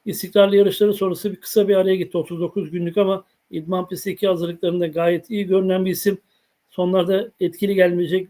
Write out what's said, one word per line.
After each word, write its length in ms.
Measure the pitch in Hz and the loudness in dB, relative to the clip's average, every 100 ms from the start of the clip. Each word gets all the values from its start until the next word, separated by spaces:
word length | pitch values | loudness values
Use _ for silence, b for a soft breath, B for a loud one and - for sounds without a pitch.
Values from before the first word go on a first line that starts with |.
| 214 | -10
istikrarlı 500 | - 185 202 196 202 | -8 0 4 6 6
yarışları 380 | 202 190 208 | 4 4 0
sonrası 380 | 202 196 175 208 | 2 -2 -2 -6
bir 40 | 185 | -8
kısa 320 | - 220 202 | -2 0 2
bir 80 | 196 | 2
araya 200 | 190 190 | 2 0
gitti. 220 | 170 175 | -2 -4
Otuz 220 | 156 170 | -6 -6
dokuz 320 | 170 202 156 | -6 -6 -6
günlük 260 | 175 170 170 | -6 -4 0
ama 260 | 196 196 - _ _ | 0 0 -6 _ _
idman 380 | 170 160 180 180 | -12 -4 -4 -4
pistteki 400 | 180 196 185 196 | -8 -8 -2 0
hazırlıklarında 600 | 180 170 170 180 175 170 | 0 -2 -4 -4 -2 -2
gayet 420 | 156 170 175 - | 0 0 0 -4
iyi 180 | 208 190 | -6 0
görünen 380 | 190 190 185 185 | 0 2 0 0
bir 60 | |
isim. 260 | 175 208 196 _ _ _ _ _ | -2 -2 -4 _ _ _ _ _
Sonlarda 640 | - 180 185 175 196 233 _ | -6 0 0 2 0 -2 _
etkili 360 | 175 170 202 196 | -6 -2 -2 2
gelmeyecek 540 | 180 175 170 185 | 2 2 0 -2